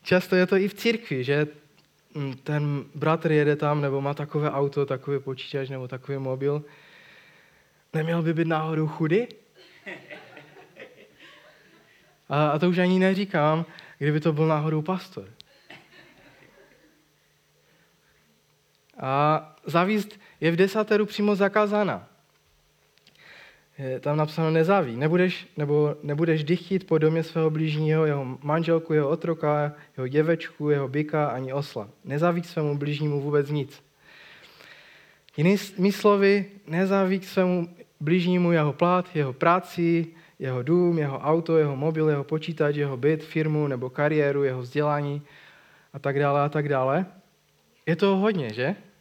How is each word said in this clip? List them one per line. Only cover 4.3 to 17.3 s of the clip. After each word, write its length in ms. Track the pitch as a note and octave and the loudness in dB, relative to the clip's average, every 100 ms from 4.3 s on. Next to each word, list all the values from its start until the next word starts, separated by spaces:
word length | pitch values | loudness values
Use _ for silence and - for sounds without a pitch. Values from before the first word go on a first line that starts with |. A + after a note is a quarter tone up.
| D3+ D3 | -2 -2
auto, 360 | C#3 C#3+ C#3+ C#3 | 0 -2 -2 -4
takový 320 | C3 C3+ C#3+ | -4 -4 -6
počítač, 500 | C3+ C3 - C#3+ C3+ | -6 -10 -8 -8 -8
nebo 200 | C3+ B2+ | -10 -10
takový 300 | B2+ C3 C#3 | -12 -10 -8
mobil. 460 | C3+ C3 C#3 D3 D3 - - - - - - - _ _ _ _ _ | -6 -2 -2 -2 -6 -20 -20 -20 -20 -20 -20 -20 _ _ _ _ _
Neměl 300 | D#3+ D#3+ E3+ | -6 -2 0
by 120 | D#3+ | 0
být 120 | E3 E3 | 0 0
náhodou 400 | D#3+ D#3+ D#3+ D#3 | 0 0 -2 -2
chudý? 400 | D#3 D#3+ F#3 A#3+ - _ _ - - - D#3+ - D3 - D3+ D3 - - - - - - _ - - - _ _ _ _ _ _ _ _ | -2 0 0 0 -10 _ _ -20 -20 -18 -16 -18 -20 -20 -20 -20 -20 -20 -20 -20 -20 -20 _ -20 -20 -20 _ _ _ _ _ _ _ _
A, 200 | C#3+ D3+ | 0 2
a 100 | D3+ | 2
to 100 | F3 | 2
už 100 | F3+ | 2
ani 200 | F3+ F#3 | 2 4
neříkám, 680 | F#3 F#3+ G3+ F3+ D3+ D#3 E3 - - - | 4 2 -2 2 2 2 -2 -12 -20 -4
kdyby 220 | C#3+ D3+ | -2 0
to 120 | D#3+ | 0
byl 140 | D3+ D#3+ | 2 2
náhodou 360 | D#3 D#3 D#3 | 2 0 -2
pastor. 460 | D3+ F#3 - - G2 - - _ _ - _ - - _ - - - _ - _ _ _ _ _ _ | -2 -6 -6 -16 -18 -20 -20 _ _ -20 _ -20 -20 _ -20 -20 -20 _ -20 _ _ _ _ _ _